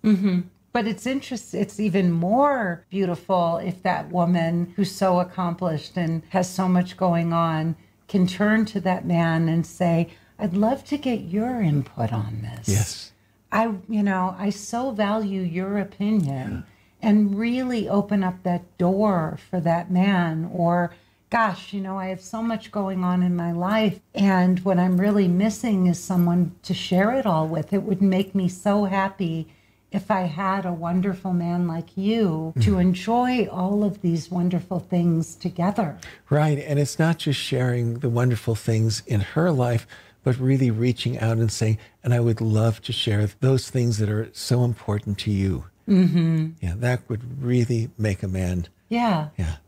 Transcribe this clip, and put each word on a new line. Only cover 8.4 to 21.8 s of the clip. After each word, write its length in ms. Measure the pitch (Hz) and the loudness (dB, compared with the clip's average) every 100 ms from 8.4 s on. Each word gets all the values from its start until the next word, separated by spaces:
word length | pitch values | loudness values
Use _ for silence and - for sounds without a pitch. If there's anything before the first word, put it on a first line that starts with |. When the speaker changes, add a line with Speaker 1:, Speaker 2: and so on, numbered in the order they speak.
| 208 220 214 | 2 2 0
Speaker 1:
to 140 | 202 | -2
that 240 | 185 180 | 0 0
man 440 | 175 170 165 165 165 | 2 2 4 2 2
and 180 | 165 160 | 2 -2
say, 440 | - 175 165 165 - _ - | 0 2 2 0 -6 _ -6
"I'd 160 | 208 | -2
love 300 | 185 214 269 - | 2 2 0 -4
to 100 | 294 | -4
get 240 | 269 226 | -2 -4
your 380 | - 190 240 247 | -2 -2 -2 0
input 520 | 180 147 131 - 113 | 2 2 -2 -4 -2
on 300 | 110 107 110 | -2 -4 -6
this. 260 | 110 - - | -8 -8 -2
Speaker 2:
Yes. 440 | 101 104 - - _ _ _ _ | 0 0 -6 -16 _ _ _ _
Speaker 1:
I, 200 | 208 226 196 - | 0 0 -2 -4
you 140 | 220 | 0
know, 320 | 202 190 185 185 | 0 0 -2 -2
I 120 | 202 | -4
so 400 | 202 - 233 269 | -4 -6 -4 -4
value 500 | 208 202 220 208 190 | -2 0 0 -2 -4
your 360 | 180 165 190 202 | -4 -4 -4 -4
opinion." 840 | 196 - 208 220 147 135 131 87 - | -4 -4 0 2 0 -2 -6 -8 -10
Speaker 2:
Yeah. 60 | _ _ _ | _ _ _
Speaker 1:
And 360 | 220 208 208 202 | 2 4 2 0
really 500 | 233 254 254 240 202 | -2 -2 -2 -4 0
open 340 | 202 202 208 | -2 0 0
up 200 | 185 180 | 0 -2
that 340 | 185 175 - _ | -4 -4 -6 _
door 600 | 180 190 214 180 156 156 - | 0 2 2 2 -2 -6 -6
for 100 | 185 | -2
that 300 | 170 170 175 | 0 0 0
man. 600 | 180 196 190 170 160 170 | 2 4 2 0 -2 -4
Or, 400 | - 170 175 170 - _ _ _ | 0 2 2 0 -6 _ _ _
"Gosh, 420 | 233 220 175 - | 0 0 -2 -8
you 80 | 202 | -8